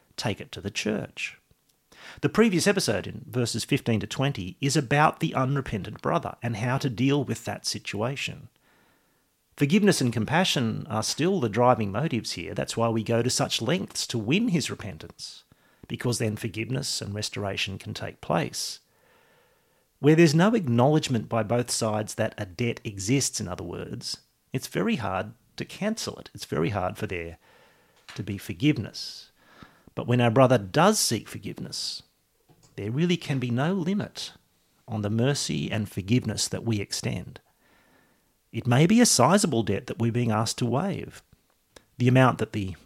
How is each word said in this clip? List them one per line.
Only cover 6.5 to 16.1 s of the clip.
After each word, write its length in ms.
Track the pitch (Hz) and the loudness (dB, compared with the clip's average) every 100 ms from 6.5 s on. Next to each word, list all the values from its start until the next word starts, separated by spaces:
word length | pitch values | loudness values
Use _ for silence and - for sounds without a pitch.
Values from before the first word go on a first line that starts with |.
| 104 | -4
how 200 | 123 135 | -2 -2
to 100 | 135 | -2
deal 360 | 101 135 143 | 0 2 2
with 200 | 123 113 | 0 -6
that 220 | - 98 - | -8 -8 -6
situation. 840 | - - 101 117 139 - - 110 _ _ _ _ _ _ _ _ _ _ - | -8 -6 -4 -4 -4 -8 -8 -16 _ _ _ _ _ _ _ _ _ _ -2
Forgiveness 440 | 143 202 196 - | 2 6 6 4
and 120 | 127 | 2
compassion 720 | 117 101 156 185 156 113 104 98 | 0 0 2 2 2 0 -2 -4
are 140 | 110 | -4
still 380 | 110 - 165 196 | -2 0 0 2
the 80 | 123 | 0
driving 420 | 104 123 113 101 | 4 6 4 2
motives 420 | 98 160 110 - | -2 -2 -2 -4
here. 220 | - 85 | -8 -6
That's 220 | 90 - - | -6 -4 -2
why 120 | 117 | 0
we 140 | 113 | 0
go 180 | 104 117 | 0 0
to 100 | 120 | 0
such 300 | - 135 - | 0 -2 -2
lengths 460 | 117 185 - - - | -2 -2 -4 -8 -6
to 100 | 117 | -4
win 320 | 107 180 240 | 0 0 2
his 220 | 170 - | 0 -2
repentance, 720 | - 98 78 85 - - - _ _ _ _ - | -6 -10 -12 -16 -16 -18 -18 _ _ _ _ -12
because 300 | 120 127 | -4 -2